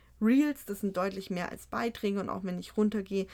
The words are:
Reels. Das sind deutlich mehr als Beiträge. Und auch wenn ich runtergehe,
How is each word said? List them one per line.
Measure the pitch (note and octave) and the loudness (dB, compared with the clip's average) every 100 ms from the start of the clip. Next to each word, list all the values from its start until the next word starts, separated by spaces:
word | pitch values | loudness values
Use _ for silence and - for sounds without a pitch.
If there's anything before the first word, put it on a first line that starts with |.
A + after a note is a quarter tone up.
| _ - | _ 0
Reels. | G#3+ C4 D4 C#4+ | 4 6 4 0
Das | - G3+ | -6 -4
sind | G3+ F#3+ | -2 0
deutlich | F#3+ G3 F#3+ | -2 -2 -6
mehr | F3+ F3 | -4 -4
als | - - | -8 -8
Beiträge. | A3+ A#3 A3+ G#3 G3 | -4 -2 -2 -2 -2
Und | F#3+ | -2
auch | - | -4
wenn | F#3 F3+ | -4 -6
ich | F3+ - | -6 2
runtergehe, | G#3+ G#3+ G3 G3 F#3+ | 2 2 -2 -2 -4